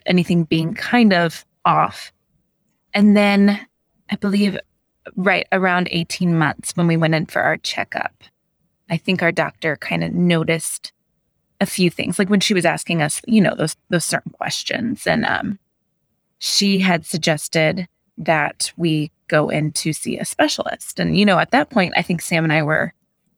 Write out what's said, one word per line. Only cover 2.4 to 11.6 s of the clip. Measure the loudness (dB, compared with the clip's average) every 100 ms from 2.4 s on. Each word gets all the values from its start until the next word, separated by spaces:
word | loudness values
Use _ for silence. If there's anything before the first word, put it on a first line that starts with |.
| _ _ _ _ _
And | 4 6 6
then | 4 4 4 2 -6 _ _ _ -12
I | -6
believe | -2 0 0 -2 -12 _ _ _ -14 -2
right | 0 0 0
around | 0 2 0 0
eighteen | -2 -4 -2 0 2
months | 0 -2 -8 -2
when | 0
we | 2
went | 2 0
in | -2
for | -2
our | 0 -2
checkup, | -6 -8 -6 -6 -8 -10 -20 _ _ _ _ _ _
I | -6
think | -2 0
our | 0
doctor | 0 -4 -4 -6 -6
kind | -6 -4
of | -2
noticed | 0 2 2 0 -2 -4 -10 -14 -20 _ _ _ _ _
a | _